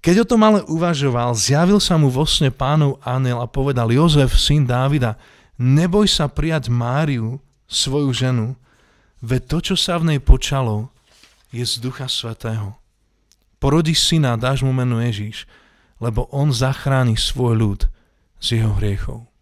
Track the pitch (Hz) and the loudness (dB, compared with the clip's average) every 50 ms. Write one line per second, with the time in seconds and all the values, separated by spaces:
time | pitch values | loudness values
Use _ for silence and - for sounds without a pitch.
0 | - - 175 202 233 196 247 226 214 214 214 202 - - 151 165 170 175 170 139 | 2 2 4 4 4 2 4 4 6 6 4 2 0 -2 -4 -2 0 0 0 0
1 | 139 139 120 120 120 120 120 110 - - 139 147 170 180 202 208 - - 180 160 | 0 -2 0 0 -2 -2 -2 -2 0 0 2 2 4 4 4 2 2 2 2 2
2 | 151 139 123 127 156 151 - 139 156 135 123 - 135 131 147 156 151 143 131 - | 2 2 2 0 -2 0 0 0 0 0 0 -2 -2 0 2 2 2 0 -2 -4
3 | - 123 123 131 131 127 123 120 120 113 _ 143 135 139 139 123 117 113 113 131 | -6 -6 -4 -2 -2 -2 -2 -4 -6 -8 _ -4 -2 -2 0 0 0 2 2 4
4 | 160 170 151 147 139 127 - - - - 143 151 143 123 123 123 127 139 143 151 | 4 4 4 4 2 4 4 2 2 4 2 2 2 2 0 0 0 0 0 0
5 | 127 117 104 - - _ _ _ _ _ _ - 123 127 135 147 165 180 170 208 | 0 -2 -4 -6 -12 _ _ _ _ _ _ -2 2 2 4 4 4 2 2 2
6 | 214 190 - - 165 135 - - 147 160 160 156 127 - 120 120 120 120 127 143 | 2 2 2 0 -2 -2 -2 -4 -2 -2 -2 -2 -2 -2 -2 -2 -2 -2 -2 -2
7 | 156 151 139 120 110 110 123 135 _ _ _ _ _ _ - - - - 135 147 | -2 -2 -2 -4 -4 -6 -8 -10 _ _ _ _ _ _ -6 -4 -4 -2 -2 -2
8 | 147 139 127 117 131 127 127 120 110 113 131 - _ _ _ _ _ _ _ _ | 0 0 -2 -2 -2 0 0 0 -2 -4 -6 -10 _ _ _ _ _ _ _ _
9 | _ _ _ _ - 113 127 127 - - - 165 - - 190 180 - - 180 170 | _ _ _ _ -6 -4 -4 -4 -2 -2 -4 -4 -2 -2 -2 -2 -2 -2 -2 0
10 | 160 165 156 143 127 - - 123 - - 143 139 131 117 107 107 110 131 _ _ | 0 0 0 0 6 6 4 4 6 -4 -2 -2 -2 -2 -2 -4 -4 -8 _ _
11 | _ _ _ _ - _ _ _ _ _ - 117 123 120 - 123 113 127 123 - | _ _ _ _ -20 _ _ _ _ _ -10 -8 -6 -6 -6 -6 -8 -8 -8 -8
12 | 135 127 - - - 117 110 - - 117 110 113 104 95 104 _ _ _ _ _ | -10 -8 -8 -8 -6 -8 -10 -8 -8 -6 -6 -6 -6 -8 -10 _ _ _ _ _
13 | _ _ _ _ _ _ _ _ _ _ _ _ - 139 143 165 175 156 165 - | _ _ _ _ _ _ _ _ _ _ _ _ 0 2 2 2 2 2 0 0
14 | - - 170 165 151 127 117 110 117 127 139 131 127 135 131 131 127 123 120 113 | 0 2 2 2 2 2 0 -2 -2 -2 -2 0 0 0 0 0 0 0 0 0
15 | 117 120 113 101 107 104 104 - - _ _ - _ _ _ _ _ _ _ _ | -2 -2 -4 -4 -8 -10 -10 -14 -16 _ _ -20 _ _ _ _ _ _ _ _
16 | 117 117 117 101 123 - - 139 143 151 135 113 127 131 135 - - 143 135 131 | -6 -4 -2 -2 -4 -4 -2 -2 0 0 0 0 0 -2 -2 -2 -2 0 0 2
17 | 131 120 113 110 - - - 135 127 120 117 110 113 104 101 101 - - - _ | 2 2 2 0 0 -2 -2 0 0 2 2 2 2 0 0 0 0 -2 -2 _
18 | _ _ _ _ _ _ _ _ - - 120 113 110 107 101 98 110 104 98 95 | _ _ _ _ _ _ _ _ -6 -4 -2 0 0 0 0 0 0 -2 -2 -4
19 | - - - 113 117 _ _ _ | -6 -8 -8 -12 -16 _ _ _